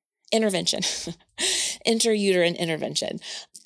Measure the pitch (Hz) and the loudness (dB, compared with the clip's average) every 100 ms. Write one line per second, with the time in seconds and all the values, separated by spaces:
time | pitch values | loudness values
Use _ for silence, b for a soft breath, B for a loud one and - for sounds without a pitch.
0 | _ _ - 226 220 185 175 - - - | _ _ 0 2 2 0 0 -2 -2 -4
1 | - - _ - 381 370 - - - 226 | -8 -12 _ -4 -2 0 -2 -2 0 2
2 | 226 214 196 180 170 170 165 160 117 156 | 2 2 4 4 4 2 -2 -2 -4 -4
3 | - - B B B B | -4 -6 B B B B